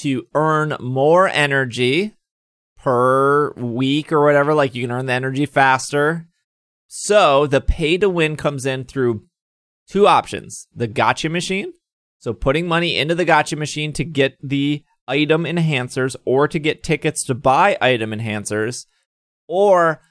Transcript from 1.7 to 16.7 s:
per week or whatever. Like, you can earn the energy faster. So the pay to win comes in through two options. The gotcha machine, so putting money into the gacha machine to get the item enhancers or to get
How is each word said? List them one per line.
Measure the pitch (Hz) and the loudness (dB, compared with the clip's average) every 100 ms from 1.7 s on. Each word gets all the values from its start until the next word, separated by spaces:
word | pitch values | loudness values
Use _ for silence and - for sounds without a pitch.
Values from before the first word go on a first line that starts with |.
| 120 123 147 208 - _ _ _ _ _ _ | -2 0 0 -2 -8 _ _ _ _ _ _
per | - 123 127 131 139 143 147 | -2 2 2 2 2 2 0
week | - 120 117 135 143 147 | -4 -6 -2 0 0 0
or | 156 | 2
whatever. | 147 143 143 | 4 4 2
Like, | 151 135 123 | 2 0 -2
you | |
can | 123 | -6
earn | 123 131 | -4 -4
the | |
energy | 127 131 131 143 | -4 -2 -2 -2
faster. | - 135 131 - 143 147 165 165 _ _ _ _ _ _ | 2 2 2 0 -2 0 -2 -8 _ _ _ _ _ _
So | - - 208 170 139 147 | -10 2 4 6 4 4
the | 135 | 2
pay | - - 156 180 | 0 0 0 2
to | 202 | 0
win | 175 156 151 | 2 0 0
comes | 151 143 131 | -4 -4 -4
in | 131 127 | -6 -6
through | 135 123 110 - _ _ _ _ _ _ | -2 0 -2 -8 _ _ _ _ _ _
two | 190 202 | 2 4
options. | 143 - 101 117 - - | 4 0 -8 -12 -18 -18
The | - 117 | -8 -4
gotcha | 113 113 127 160 | 0 0 0 -2
machine, | 170 180 190 339 - _ _ _ _ 123 | -4 -4 -6 -6 -12 _ _ _ _ -10
so | |
putting | 110 139 143 175 | -4 -2 0 0
money | 165 170 98 | -2 0 -2
into | 143 | -2
the | 170 | 0
gacha | 170 156 151 151 | 2 2 0 -4
machine | 151 151 151 | -6 -6 -6
to | 143 | -6
get | 156 139 135 - | -4 0 0 -2
the | 135 139 143 147 - _ - | -6 -2 -2 -4 -8 _ -6
item | 143 151 156 | -2 2 0
enhancers | 165 175 160 139 123 - 131 - - | 0 0 0 0 -4 -4 -4 -4 -2
or | 131 147 | 2 2
to | 170 | 0
get | 151 | -4